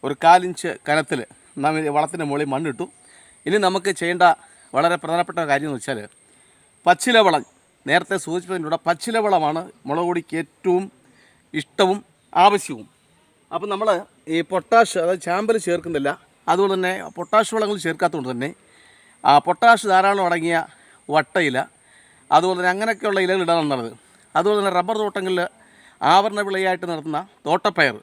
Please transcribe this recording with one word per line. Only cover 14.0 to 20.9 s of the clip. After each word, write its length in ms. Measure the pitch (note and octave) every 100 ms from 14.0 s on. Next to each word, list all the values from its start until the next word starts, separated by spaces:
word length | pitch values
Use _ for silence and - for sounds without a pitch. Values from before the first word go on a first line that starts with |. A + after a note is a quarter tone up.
| G3+ _ -
ഈ 40 | E3 E3
പൊട്ടാഷ്, 440 | F#3 - A3+ A3 F#3
അതായത് 180 | E3 F#3 F3+
ചാമ്പൽ 300 | F3+ A3 A3+ F3+
ചേർക്കുന്നില്ല, 440 | F3 E3+ D#3 C#3+ - _ _ -
അതുപോലെ 200 | F3 G3 F#3+
തന്നെ 180 | F3+ F#3+ E3 -
പൊട്ടാഷ് 360 | F3 G#3+ G#3+ A3+
വളങ്ങൾ 200 | G#3 G#3
ചേർക്കാത്തതുകൊണ്ട് 460 | E3 D#3+ F3 D#3 B2+
തന്നെ, 180 | B2 C#3 - _ _ _ _ _ _ -
ആ, 40 | C#3+ F3
പൊട്ടാഷ് 400 | F3 A#3 A#3 G#3+
ധാരാളം 320 | F#3 G3 G3+ F3+
അടങ്ങിയ 280 | E3+ E3 E3 - - _